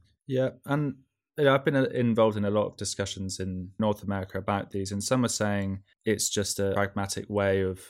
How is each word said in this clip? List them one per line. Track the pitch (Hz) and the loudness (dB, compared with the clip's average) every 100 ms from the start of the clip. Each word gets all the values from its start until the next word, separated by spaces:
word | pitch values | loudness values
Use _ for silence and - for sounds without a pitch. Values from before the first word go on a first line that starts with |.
| _ _ - | _ _ -4
Yeah, | 127 131 - | -2 -2 -4
and, | - 147 143 - _ _ _ - | -4 -2 -2 -6 _ _ _ 2
you | |
know, | 143 | 4
I've | 135 | 6
been, | 156 139 | 4 2
uh, | |
involved | 131 127 120 110 110 107 | 2 2 2 6 4 4
in | |
a | 101 | 2
lot | 104 101 | 2 0
of | - | -4
discussions | 104 - 98 98 95 - | -8 -4 -6 -4 -8 -6
in | 95 92 92 - | -6 -6 -8 -2
North | 107 104 | -2 0
America | 95 98 92 95 | -2 -4 -4 -6
about | 98 101 - | -2 -2 -2
these, | 101 95 | -6 -4
and | 101 | -6
some | 104 131 | 0 2
are | 117 | 2
saying | - 104 101 98 98 - _ | 0 0 0 -2 -6 -10 _
it's | 113 101 - | -2 0 0
just | 104 98 - | -2 -2 -2
a | 98 | 0
pragmatic | 98 98 104 98 98 - | 0 0 -2 -4 -6 -4
way | 101 98 95 | 0 2 2
of | 95 92 | 0 -4